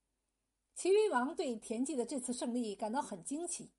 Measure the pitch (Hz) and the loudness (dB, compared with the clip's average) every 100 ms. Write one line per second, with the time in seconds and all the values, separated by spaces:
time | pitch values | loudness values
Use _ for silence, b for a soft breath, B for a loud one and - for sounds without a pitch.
0 | _ _ _ _ _ _ _ - 349 403 | _ _ _ _ _ _ _ -4 4 6
1 | 427 262 262 349 302 220 - 226 269 277 | 6 4 2 0 -2 -2 -4 -2 0 0
2 | 233 285 254 240 277 240 226 196 214 254 | -2 -2 -4 -2 -2 -2 -2 -2 -2 -2
3 | 285 185 160 285 349 - 160 | -4 -8 -6 -6 -4 -6 -10